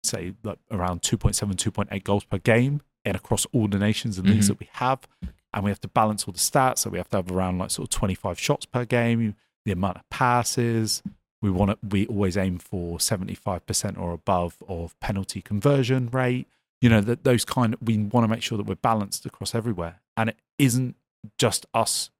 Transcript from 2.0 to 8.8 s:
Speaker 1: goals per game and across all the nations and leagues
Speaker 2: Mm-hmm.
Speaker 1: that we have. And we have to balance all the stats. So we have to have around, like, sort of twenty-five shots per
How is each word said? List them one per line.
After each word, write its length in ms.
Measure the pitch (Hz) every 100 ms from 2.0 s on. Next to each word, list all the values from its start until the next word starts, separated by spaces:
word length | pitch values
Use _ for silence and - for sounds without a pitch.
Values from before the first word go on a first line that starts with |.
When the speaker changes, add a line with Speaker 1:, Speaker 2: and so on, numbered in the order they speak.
| -
Speaker 1:
goals 180 | 101
per 140 | - 98
game 440 | - 113 127 143 - _
and 120 | - 92
across 280 | - 110 -
all 160 | 123 107
the 100 | 101
nations 380 | 104 107 117 95
and 100 | 92
leagues 160 | 107 101
Speaker 2:
Mm-hmm. 80 |
Speaker 1:
that 60 | -
we 80 | -
have. 260 | - 127 135 - _ - - _
And 100 | 107
we 80 | 101
have 100 | 98
to 60 | -
balance 380 | - 107 107 -
all 60 |
the 80 | 92
stats. 400 | - 147 131 123
So 100 | -
we 80 | 92
have 100 | 90
to 80 | 104
have 140 | 90
around, 260 | 92 92 90
like, 140 | 92
sort 160 | - -
of 20 |
twenty-five 500 | - 104 92 98 87
shots 260 | - 143 -
per 200 | 123